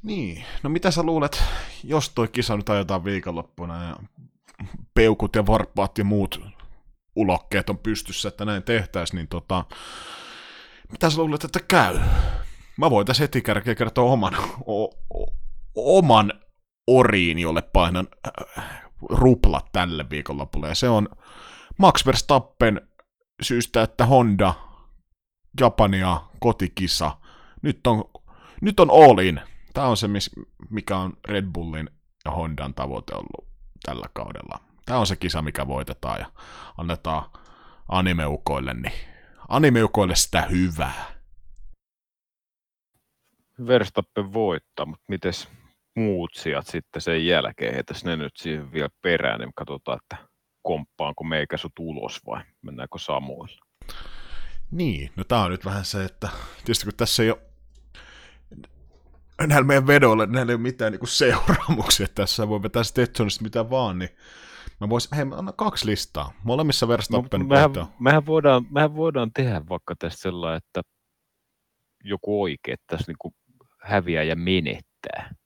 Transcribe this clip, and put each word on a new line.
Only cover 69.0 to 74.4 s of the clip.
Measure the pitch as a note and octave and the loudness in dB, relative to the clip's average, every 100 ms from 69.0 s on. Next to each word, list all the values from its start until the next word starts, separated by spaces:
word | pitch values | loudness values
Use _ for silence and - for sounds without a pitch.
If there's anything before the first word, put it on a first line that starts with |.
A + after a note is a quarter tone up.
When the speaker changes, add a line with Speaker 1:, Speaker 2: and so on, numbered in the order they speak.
| D#3+ C#3+ A2+ | -2 0 -4
Speaker 2:
tehdä | - C3 F#2 D#2 | -2 -2 -2 -6
vaikka | F2+ - F2 | -10 -8 -8
tästä | E2 - | -8 -6
sellainen, | F#2+ F2 E2+ D#2+ _ | -8 -6 -6 -6 _
että | - - _ _ _ _ _ _ _ _ _ _ _ | -10 -10 _ _ _ _ _ _ _ _ _ _ _
joku | - G2 - G#2 | -8 -8 -2 -2
oikein | F#2+ D2 - B1 _ | -2 -4 -8 -12 _
tässä | E2 - | -8 -8
niinku | D#2+ - _ _ _ _ _ | -10 -14 _ _ _ _ _
häviää | F#2 G2+ F2 D#2+ | -4 -2 0 -2
ja | D#2 | 0
menettää | D#2+ | -2